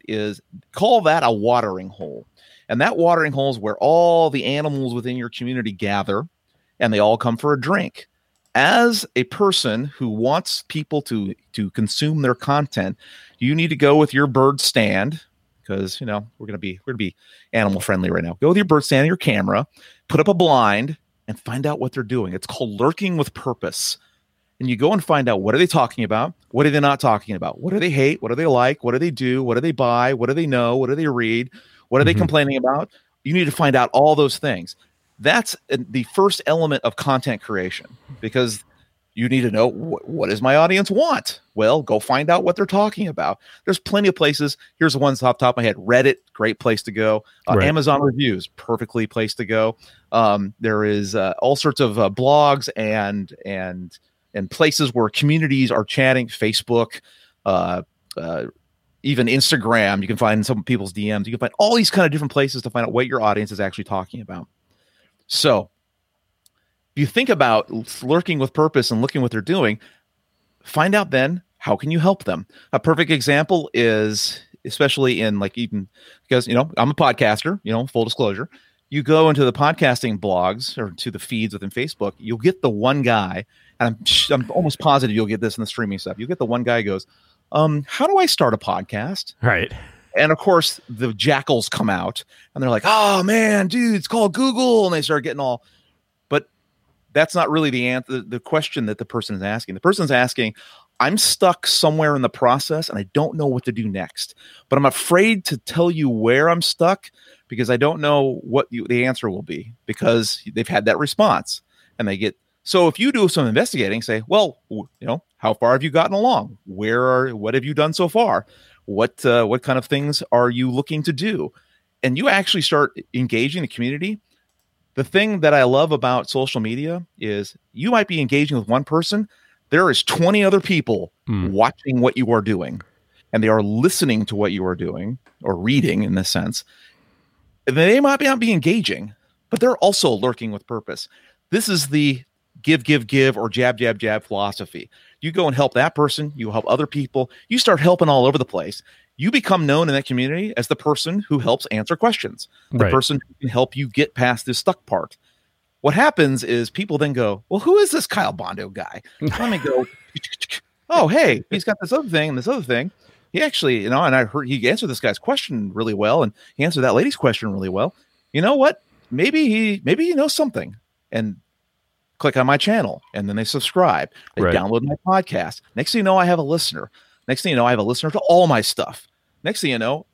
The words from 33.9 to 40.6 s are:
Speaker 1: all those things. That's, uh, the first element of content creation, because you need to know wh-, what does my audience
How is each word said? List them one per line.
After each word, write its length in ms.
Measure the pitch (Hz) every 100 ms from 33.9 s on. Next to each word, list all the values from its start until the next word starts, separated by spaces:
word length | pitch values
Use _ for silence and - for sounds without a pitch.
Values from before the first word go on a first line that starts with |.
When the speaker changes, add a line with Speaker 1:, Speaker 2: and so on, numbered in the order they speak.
Speaker 1:
all 220 | - 147
those 240 | 151 139 -
things. 380 | 147 95 87 - _ _ _ -
That's, 320 | 120 214 - - -
uh, 60 | 120 120
the 140 | 123 120
first 260 | - 196 - -
element 380 | 160 160 143
of 100 | 117
content 480 | - - 131 135 107
creation, 440 | - 101 92 - - - - 135
because 420 | 110 131 120 104 - _ _ _ _
you 140 | - 120
need 140 | 131
to 80 | 120
know 200 | 107 120
wh-, 380 | - 156 - -
what 200 | 160 -
does 100 | 104
my 140 | 131
audience 340 | 147